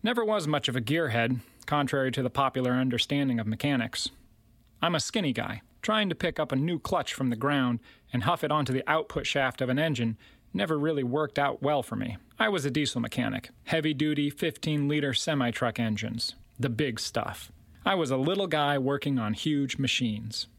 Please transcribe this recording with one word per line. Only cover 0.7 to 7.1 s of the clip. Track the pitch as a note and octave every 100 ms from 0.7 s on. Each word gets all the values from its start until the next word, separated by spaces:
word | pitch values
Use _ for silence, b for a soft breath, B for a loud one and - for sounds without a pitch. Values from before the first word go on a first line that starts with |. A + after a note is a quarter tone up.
| B2+
a |
gearhead, | A2+ D#3 D#3 A#2 A#2 B2 B B -
contrary | D3 C#3 C#3+ C3
to | A#2+
the | B2
popular | - C3+ - B2
understanding | B2 C3 A#2+ - C#3+ C#3 A#2+
of | G#2+
mechanics. | G#2+ C#3+ C3+ A2+ - - - - _ _ _ _ -
I'm | E3 E3+
a |
skinny | - A3+ E3
guy. | A#2 - A2 - _
Trying | - G#3+ G3+
to | F3
pick | F3 D#3
up | D3+
a | C3+
new | D3+ E3+
clutch | - F3+ -